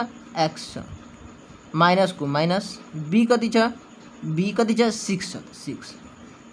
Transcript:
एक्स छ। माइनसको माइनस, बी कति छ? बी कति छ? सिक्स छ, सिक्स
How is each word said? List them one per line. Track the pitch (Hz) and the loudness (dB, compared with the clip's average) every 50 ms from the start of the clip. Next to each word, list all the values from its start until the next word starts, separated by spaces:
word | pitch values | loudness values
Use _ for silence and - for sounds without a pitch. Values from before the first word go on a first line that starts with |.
| 240 233 - - - - - 165 | 0 -2 -6 -14 -20 -8 -2 0
एक्स | 160 156 156 - - - - | 0 0 -2 -6 -12 -14 -14
छ। | - - - - - - - - - - - - - - - - - - - - | -14 -14 -14 -16 -18 -18 -20 -20 -20 -20 -20 -20 -20 -20 -20 -20 -20 -14 -4 0
माइनसको | 156 170 175 180 190 190 180 185 - 147 | 4 4 6 6 6 4 2 0 -2 -4
माइनस, | 143 143 147 160 170 180 196 214 - - - - - - | -2 0 2 2 2 0 0 -2 -6 -10 -16 -16 -14 -12
बी | 156 151 147 170 226 233 | -10 -4 0 2 4 4
कति | 233 247 233 226 226 | 4 4 2 2 2
छ? | 226 226 220 240 233 - - - - - - - - - - | 2 2 2 2 0 -6 -14 -20 -20 -20 -20 -20 -18 -12 -8
बी | 160 156 156 185 202 202 | -4 -2 0 0 0 0
कति | 202 233 214 226 | 0 2 2 2
छ? | - 240 | 2 2
सिक्स | 226 214 220 - - 196 185 - - - | 2 0 -2 -4 -4 -4 -4 -4 -8 -12
छ, | |
सिक्स | - - - - - - - 123 - - - - - - - - - - - - - - - | -12 -14 -16 -20 -16 -12 -12 -12 -12 -12 -16 -20 -20 -20 -20 -20 -20 -20 -20 -20 -20 -20 -20